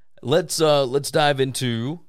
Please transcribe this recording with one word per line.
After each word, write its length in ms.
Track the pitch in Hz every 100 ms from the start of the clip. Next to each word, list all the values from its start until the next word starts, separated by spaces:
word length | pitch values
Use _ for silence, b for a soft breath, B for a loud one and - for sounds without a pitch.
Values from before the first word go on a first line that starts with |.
| b b
Let's, 400 | 120 160 165 -
uh, 240 | 156 147 131
let's 260 | 139 135
dive 280 | 160 147 135
into 640 | 135 120 127 113 123 175